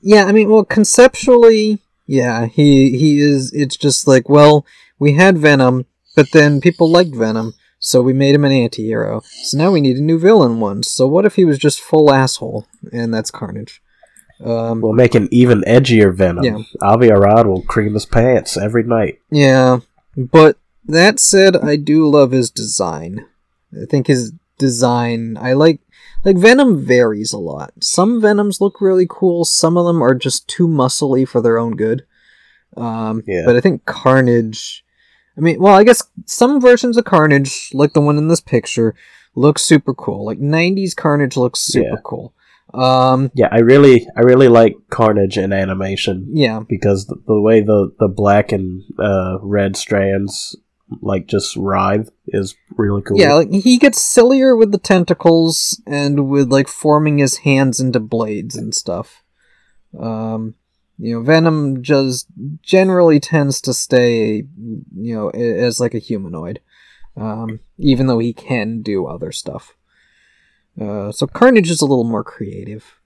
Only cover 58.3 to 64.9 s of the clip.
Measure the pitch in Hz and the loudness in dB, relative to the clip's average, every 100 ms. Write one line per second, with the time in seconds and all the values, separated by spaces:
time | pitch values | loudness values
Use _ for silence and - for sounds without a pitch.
58.3 | 104 117 - 110 110 - 87 - _ _ | -8 -10 -12 -10 -10 -8 -10 -10 _ _
59.3 | _ _ _ _ _ _ - 113 110 113 | _ _ _ _ _ _ -14 -12 -10 -8
60.3 | 110 110 - _ _ _ _ 110 117 120 | -10 -12 -16 _ _ _ _ -10 -8 0
61.3 | 160 165 156 143 131 123 143 135 123 - | 2 2 -2 -4 -6 -2 -2 -2 -6 -12
62.3 | - 135 156 - 190 190 180 170 147 - | -16 -16 -16 -2 0 2 2 2 2 0
63.3 | 160 139 135 - 123 - 127 120 117 110 | -2 -2 -4 -6 -8 -2 0 0 0 -2
64.3 | 107 135 170 113 110 - | -4 -10 -18 -16 -16 -16